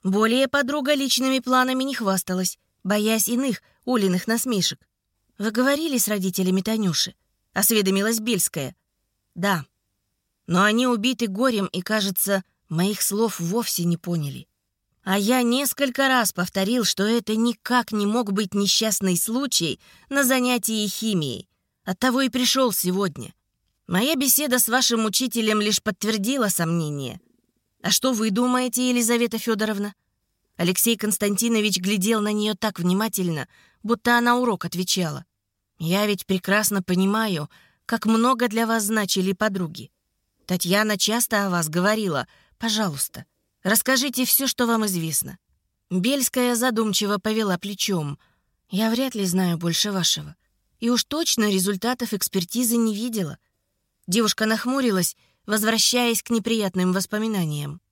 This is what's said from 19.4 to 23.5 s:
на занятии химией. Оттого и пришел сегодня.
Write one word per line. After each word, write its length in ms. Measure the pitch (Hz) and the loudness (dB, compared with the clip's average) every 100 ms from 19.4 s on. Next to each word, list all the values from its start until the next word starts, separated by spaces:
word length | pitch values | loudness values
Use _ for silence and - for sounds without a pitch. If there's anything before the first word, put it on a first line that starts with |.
| 277 - 165 - _ - _ | 0 0 -2 -4 _ -20 _
на 140 | 277 | 0
занятии 640 | 262 262 247 247 - 220 208 | 2 2 2 0 0 -2 -2
химией. 600 | - 220 190 147 110 - _ _ _ | -4 -2 -2 -2 -8 -14 _ _ _
Оттого 380 | - 185 262 247 | -8 -2 0 2
и 80 | 262 | 0
пришел 420 | 254 247 269 254 | 0 0 2 2
сегодня. 600 | 185 180 185 196 139 101 - _ | 2 -2 0 -2 -4 -14 -16 _